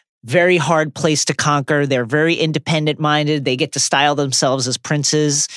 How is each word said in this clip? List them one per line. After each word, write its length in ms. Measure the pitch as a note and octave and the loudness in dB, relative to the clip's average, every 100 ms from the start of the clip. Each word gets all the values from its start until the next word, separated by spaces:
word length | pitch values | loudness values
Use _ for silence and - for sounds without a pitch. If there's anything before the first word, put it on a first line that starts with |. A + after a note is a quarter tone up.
| _ _ | _ _
Very 340 | A2+ E3 F3 F3+ | -2 2 2 2
hard 360 | C#3 D#3+ D#3 - | 2 0 -2 -2
place 300 | D#3+ D3 - | 0 0 0
to 80 | |
conquer. 520 | D3 D3+ D3 C3+ D3+ C#3+ | -2 0 0 0 0 0
They're 200 | C3 A#2 | 0 0
very 300 | D3+ E3 E3 | 0 2 2
independent-minded. 1120 | D#3+ D3+ - D#3 D3+ D3 D3+ D3+ D3+ D3+ C3+ | 0 -2 -2 0 0 0 0 0 0 0 0
They 100 | C3 | -2
get 160 | D3+ | -2
to 60 | - | -2
style 360 | - C#3 D3 C#3+ | -2 2 2 2
themselves 520 | C#3+ C3 C#3 C3 B2 | 0 0 0 0 -2
as 100 | B2 | -4
princes, 720 | - D3+ C#3 D3+ D3+ C#3+ - | -2 -2 0 2 2 0 -4